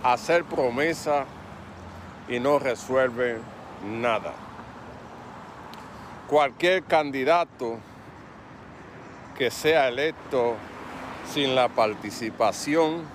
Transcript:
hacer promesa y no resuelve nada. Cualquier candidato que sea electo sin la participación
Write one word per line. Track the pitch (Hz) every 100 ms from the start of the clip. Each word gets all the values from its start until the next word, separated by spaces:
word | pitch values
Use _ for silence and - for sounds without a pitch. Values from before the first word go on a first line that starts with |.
hacer | - 123 - 170
promesa | 170 165 131 120 156 160 160 143 131 - - - - - - - - - -
y | 123
no | 131 143
resuelve | 135 113 - 131 131 117 123 113 113 - - -
nada. | 101 113 120 107 82 60 - - - - - - - - - - - - - - - - - - -
Cualquier | 147 139 117 175 185
candidato | 151 165 147 135 131 170 165 - 120 113 - - - - - - - - - - - - - - - -
que | 113
sea | - 151 160 135
electo | 123 151 151 - 135 120 113 - - - - - - -
sin | 147 139 131
la | 120
participación | - 110 98 104 - 113 110 113 95 - 156 160 170 151